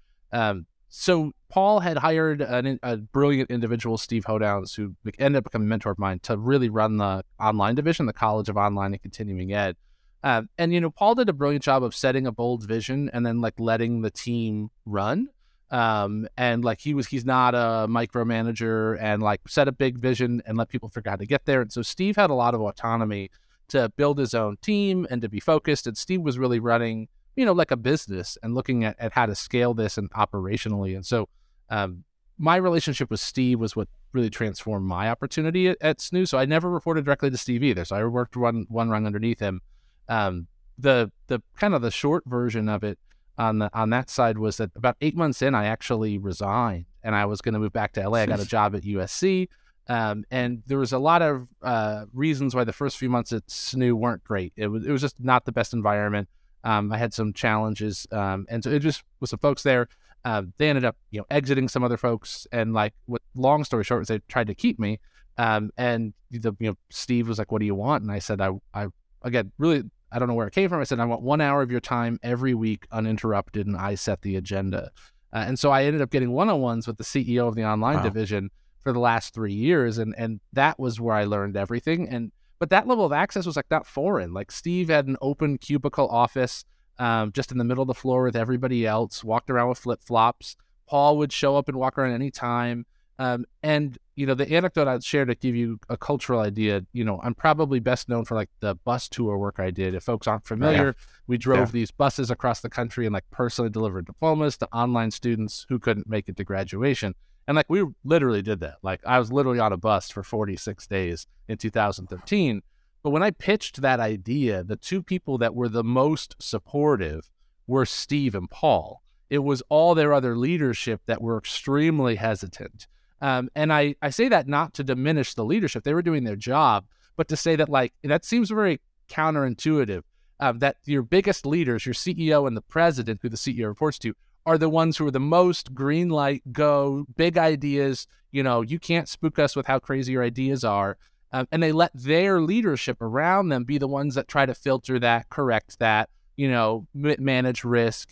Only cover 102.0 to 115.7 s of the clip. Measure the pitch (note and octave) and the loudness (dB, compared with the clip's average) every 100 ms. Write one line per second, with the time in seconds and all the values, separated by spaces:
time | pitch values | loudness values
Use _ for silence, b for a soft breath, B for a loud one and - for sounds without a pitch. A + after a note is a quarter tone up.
102 | C#3 - A#2+ A#2 B2+ A2+ A2+ - A#2 - | 0 0 -4 -2 -2 -2 -4 -6 -4 -2
103 | A2+ G2 - - A#2+ - A2+ A2 G#2+ F#2 | -2 -2 -4 -4 -2 0 -2 0 -2 -4
104 | E2+ - D#3+ D#3 D3+ - - A#2 B2 A#2+ | -8 -2 0 2 0 -2 -4 0 2 2
105 | A2+ - A#2+ A2 G#2+ - - B2 B2 G#2 | 0 -2 -2 -2 -2 -8 -4 -2 0 -2
106 | G#2 G#2+ G2 F2+ G2 F#2+ F#2+ G2 C#3 B2 | -2 -4 -4 -8 -6 -4 -4 -2 0 0
107 | G2+ - - _ - D3+ - F#3 D#3+ - | -4 -8 -16 _ 0 0 2 0 0 -4
108 | C3+ E3 C3 G#2 G2+ G2 D2+ - F#2+ F#2 | 2 4 4 2 0 -4 -6 -8 -8 -6
109 | - B2+ A2+ C3+ C3 A#2+ A2 F#2 A2 G2 | 0 2 2 0 2 2 2 2 0 0
110 | - G#2 F#2 A2 G#2 F#2 - F2 - G2 | -2 -10 -6 -4 -4 -6 -8 -12 -6 -4
111 | F2 E2+ - _ - A2 A2+ A#2 G#2 F#2+ | -4 -6 -12 _ -12 -6 -4 0 0 -2
112 | F2+ F2+ - G3+ D3+ G#2 - _ _ _ | -10 -14 -2 0 2 -2 -8 _ _ _
113 | D3 D3+ G3+ - - G#3 - - C3+ B2+ | 0 2 2 0 0 0 -2 -2 2 2
114 | A2 G#2+ G2 C#3+ B2 F#2+ F2+ G#2+ - F#3+ | 0 -2 -4 -2 0 -2 -4 -8 -6 -6
115 | - F#3 - B2+ A#2 A#2 A#2+ | -4 -4 -2 0 0 0 -2